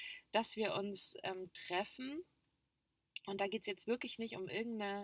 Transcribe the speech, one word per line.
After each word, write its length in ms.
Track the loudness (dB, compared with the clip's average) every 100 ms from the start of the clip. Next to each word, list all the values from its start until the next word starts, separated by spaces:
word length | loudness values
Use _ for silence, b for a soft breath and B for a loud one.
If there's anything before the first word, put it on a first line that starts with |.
| B B B
dass 240 | 6 6 4
wir 200 | 2 2
uns, 400 | 0 2 2 0
ähm, 280 | -4 -4 -4
treffen. 720 | -6 0 0 0 -4 -4 -6 -8 _ _ _ _ _ _ _ _ -10 -4
Und 160 | 0
da 60 | 0
geht's 200 | 2 0
jetzt 200 | 0 0
wirklich 320 | 0 0 -4
nicht 160 | -4 -4
um 120 | -2
irgendeine, 560 | -2 -2 -2 -2 -2